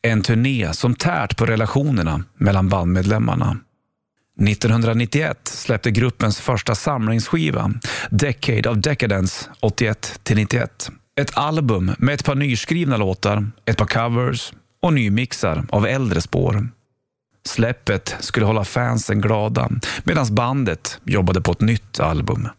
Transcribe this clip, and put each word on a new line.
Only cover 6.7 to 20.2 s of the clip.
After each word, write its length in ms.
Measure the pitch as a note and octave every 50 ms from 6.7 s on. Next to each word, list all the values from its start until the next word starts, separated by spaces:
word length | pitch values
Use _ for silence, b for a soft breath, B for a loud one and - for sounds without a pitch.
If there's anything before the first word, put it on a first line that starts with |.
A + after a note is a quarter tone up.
| A2+
samlingsskiva, 960 | - - D#3+ D3 B2+ A2 A2 A2+ A2+ A2 - - E3 D#3+ D3+ C3+ - G#2+ G2 G#2 A#2+ B B B B B B
Decade 580 | - G#2 D3 C#3+ A#2+ - - - A2+ A2 - A#2
of 80 | A#2+
Decadence, 760 | G#2+ F#2+ D3+ D3 - - A2 G2+ G2 F#2 F#2 - - - - - -
åttioett 600 | - A2 - - A#2+ G#2+ A#2 - - - - - _
till 140 | - A2+
nittioett. 540 | G#2 G#2+ F#2+ - A#2+ A#2+ - _ _ - - - - _ _ _ -
Ett 160 | C#3+ - -
album 580 | - D3 D3+ D#3 D#3+ D3+ B2 A2+ F#2 F2+ F#2 - -
med 160 | - C3 D3
ett 100 | C#3 -
par 100 | - C#3+
nyskrivna 600 | C3+ C#3+ C#3+ B2 G#2+ - - D#3+ E3+ E3+ C#3+ C3
låtar, 540 | A2 G#2 F#2+ F#2+ - - G2+ G#2 G2+ G2+ G#2+ - _ _
ett 120 | - A2
par 100 | - G#2+
covers 680 | - - A#2 A#2 A#2+ A#2+ A#2 B2 C3 C3+ A#2 - - - - _ _ _ _ -
och 100 | F3 D#3+
nymixar 760 | C#3 A#2 G#2 G2 A2 B2+ - - - - F#2+ D#2 D2+ C3 -
av 160 | - G#2 G#2
äldre 340 | G2+ C3 C3+ C3 A2+ - -
spår. 480 | - - - F2+ F2+ F2+ - G#2 G#2+ A#2+ - _ _ _ _ _ _ _ _ _ _ _ _ _ _
Släppet 680 | - - - A2+ A#2 B2+ - _ - G#2 F#2+ - - - -
skulle 260 | - - - B2 A2
hålla 180 | G2+ A2 A2 G2+
fansen 560 | - - B2 B2 A#2+ A#2 A2+ - - G#2 G#2+
glada, 500 | G2+ G#2+ A2 G#2+ G#2+ A2 A#2+ - B1+ - - A#2+ B B B B B
medan 300 | - F3 D#3